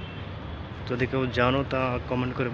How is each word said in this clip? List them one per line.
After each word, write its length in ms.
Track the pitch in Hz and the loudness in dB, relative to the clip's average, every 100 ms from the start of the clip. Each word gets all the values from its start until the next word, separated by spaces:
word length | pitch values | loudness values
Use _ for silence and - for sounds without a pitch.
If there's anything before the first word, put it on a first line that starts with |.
| - - - - - - - - - | -10 -10 -10 -8 -8 -8 -10 -8 -4
যদি 160 | 123 127 | 0 2
কেউ 120 | 135 127 120 | 2 2 4
জানো 200 | 123 135 135 | 6 4 2
তা 100 | 131 131 123 - | 0 0 0 0
কমেন্ট 240 | 127 127 127 | 0 0 0
করে 120 | 123 | -2